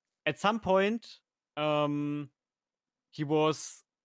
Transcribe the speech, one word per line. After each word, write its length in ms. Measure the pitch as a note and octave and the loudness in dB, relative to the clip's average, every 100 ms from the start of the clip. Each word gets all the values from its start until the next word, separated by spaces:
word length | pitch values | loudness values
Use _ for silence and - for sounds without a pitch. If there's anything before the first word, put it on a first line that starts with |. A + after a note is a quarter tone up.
| _ _ - | _ _ -6
at 140 | D3 | 0
some 200 | G3 A3 | 0 0
point, 600 | F#3 F#3+ G3 A3+ - - _ _ _ - | 2 4 4 0 -8 -20 _ _ _ -4
um, 760 | D3+ D3 D3 D3 D3 D3 C#3+ _ _ _ _ _ _ _ _ | 0 2 0 -2 -4 -6 -8 _ _ _ _ _ _ _ _
he 120 | - | -8
was, 600 | D3 D#3 D#3 D3+ - - - _ | 0 2 2 0 -6 -12 -18 _